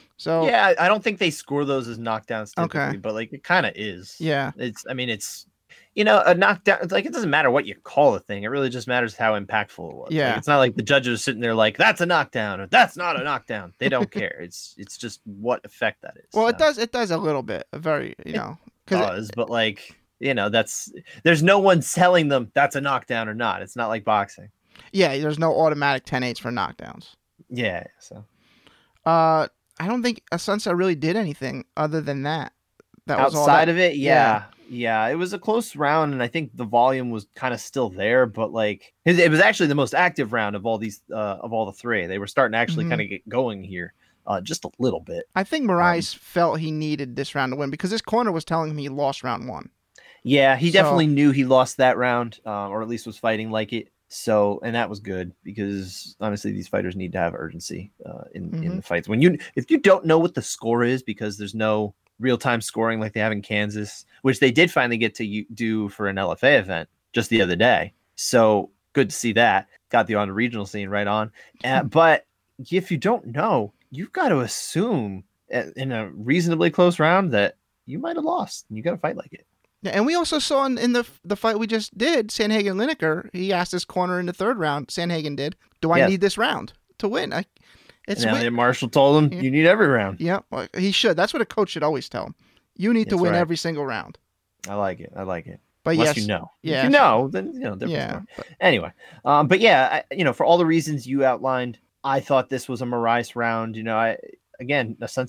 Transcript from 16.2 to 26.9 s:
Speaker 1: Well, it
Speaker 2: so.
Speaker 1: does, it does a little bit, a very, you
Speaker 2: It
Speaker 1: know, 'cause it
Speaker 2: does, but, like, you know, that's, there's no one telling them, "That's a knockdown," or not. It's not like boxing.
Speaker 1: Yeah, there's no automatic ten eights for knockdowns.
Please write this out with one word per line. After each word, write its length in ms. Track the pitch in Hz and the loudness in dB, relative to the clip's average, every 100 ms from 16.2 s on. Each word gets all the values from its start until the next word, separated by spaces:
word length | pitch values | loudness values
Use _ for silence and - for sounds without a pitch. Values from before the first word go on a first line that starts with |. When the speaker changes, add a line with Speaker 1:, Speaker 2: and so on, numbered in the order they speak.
| - | -6
Speaker 1:
Well, 160 | - 226 | 0 0
it 100 | 233 | 2
Speaker 2:
so. 60 | 208 | 2
Speaker 1:
does, 120 | 196 | 2
it 140 | 226 | -4
does 180 | 247 214 | -2 -2
a 80 | 165 | -2
little 240 | 131 147 | 0 -2
bit, 240 | 113 92 - | -4 -8 -8
a 40 | - | -8
very, 360 | 156 147 127 - | -4 -2 -4 -12
you 80 | - | -8
Speaker 2:
It 40 | 214 | -8
Speaker 1:
know, 200 | - 165 _ _ - | -8 -12 _ _ -2
'cause 140 | 190 | 0
it 60 | 104 | 0
Speaker 2:
does, 240 | 92 107 101 | -4 -8 -4
but, 140 | 110 | -2
like, 440 | 117 110 101 - - _ - | 0 0 -2 -16 -20 _ -8
you 140 | 139 | -2
know, 160 | 123 101 | 0 2
that's, 420 | 113 110 - - - - - | 0 0 -6 -12 -18 -20 -2
there's 180 | 165 160 | 2 4
no 160 | 170 202 | 6 6
one 220 | 196 175 | 6 4
telling 460 | - - 180 180 151 | 2 4 6 6 4
them, 220 | 135 113 | 0 0
"That's 200 | 139 139 139 | 0 0 0
a 40 | |
knockdown," 480 | 139 131 - 117 110 | -2 -4 -4 -4 -4
or 60 | |
not. 260 | 107 117 95 | -4 -2 -4
It's 160 | 95 120 | -8 -6
not 120 | 113 | -4
like 160 | 110 | -4
boxing. 440 | 104 107 101 - 98 _ _ _ - | 0 0 0 -8 -20 _ _ _ -6
Speaker 1:
Yeah, 260 | 196 165 139 | 0 2 2
there's 200 | 151 151 | -4 0
no 160 | 165 147 | 0 2
automatic 440 | 160 147 143 135 - | 2 2 0 0 -2
ten 160 | 147 | -4
eights 160 | 131 147 | -4 -6
for 100 | - | -8
knockdowns. 640 | 120 95 - - | -6 -6 -8 -16